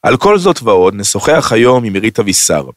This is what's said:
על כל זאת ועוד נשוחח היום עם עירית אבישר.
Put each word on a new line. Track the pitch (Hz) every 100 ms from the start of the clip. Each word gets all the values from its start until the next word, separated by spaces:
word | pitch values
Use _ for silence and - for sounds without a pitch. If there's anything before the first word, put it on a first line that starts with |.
על | - 123
כל | 196 208
זאת | 180 165
ועוד | 117 95 92 101
נשוחח | 101 101 - 156 -
היום | 113 120 127
עם | 117
עירית | 98 110 110
אבישר. | 101 90 - 78 65